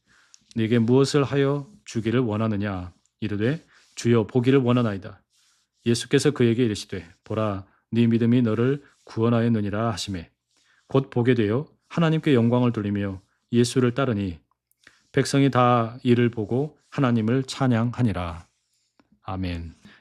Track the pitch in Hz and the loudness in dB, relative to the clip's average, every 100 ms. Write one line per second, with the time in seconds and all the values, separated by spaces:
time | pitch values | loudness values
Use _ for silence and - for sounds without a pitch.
0 | _ _ _ _ _ 117 110 120 113 131 | _ _ _ _ _ -4 0 2 4 4
1 | 139 147 135 139 139 143 139 - - 117 | 4 2 0 0 -2 -2 -8 -20 -10 -6
2 | 110 120 120 107 113 101 104 92 90 - | -2 0 0 -2 -2 -2 -4 -6 -10 -16
3 | _ _ 104 101 113 165 - _ _ - | _ _ -8 -4 -4 -4 -10 _ _ -4
4 | 117 117 107 127 123 139 123 123 113 98 | 0 2 2 0 2 2 2 2 0 -4
5 | 101 101 _ _ _ _ _ _ 117 120 | -12 -20 _ _ _ _ _ _ -2 -2
6 | - 139 147 - 120 113 120 101 - 95 | 0 0 2 2 2 2 0 -2 -10 -14
7 | 87 _ - 107 107 98 95 _ _ 117 | -16 _ -8 -4 -4 -6 -12 _ _ 0
8 | 117 113 117 123 117 107 127 143 - _ | 2 2 2 2 2 0 0 -2 -8 _
9 | - 113 113 117 117 110 104 104 117 101 | -12 -2 0 2 2 0 -2 -4 -4 -4
10 | - 90 82 _ _ _ _ _ - 135 | -8 -10 -12 _ _ _ _ _ -4 -2
11 | 135 123 120 117 101 120 156 _ _ - | -2 0 2 2 2 -2 -6 _ _ 0
12 | 165 160 160 123 117 123 123 113 101 101 | 0 2 2 4 4 2 0 0 -4 -4
13 | 101 95 _ _ _ 120 120 135 123 120 | -6 -8 _ _ _ 0 2 2 0 0
14 | 131 104 98 80 _ _ _ _ _ _ | -2 -2 -4 -8 _ _ _ _ _ _
15 | _ - 127 139 139 123 123 120 113 123 | _ -2 0 2 2 4 4 2 0 -2
16 | 127 120 120 113 98 120 151 - _ - | 2 2 2 -2 -4 -4 -4 -10 _ -2
17 | 127 117 107 131 135 - 131 113 120 120 | 0 2 0 -2 -2 -2 0 0 0 -2
18 | 123 90 87 82 - _ _ _ _ _ | -2 -2 -8 -10 -18 _ _ _ _ _
19 | _ _ - 95 90 85 82 - - _ | _ _ -12 -8 -6 -8 -10 -16 -20 _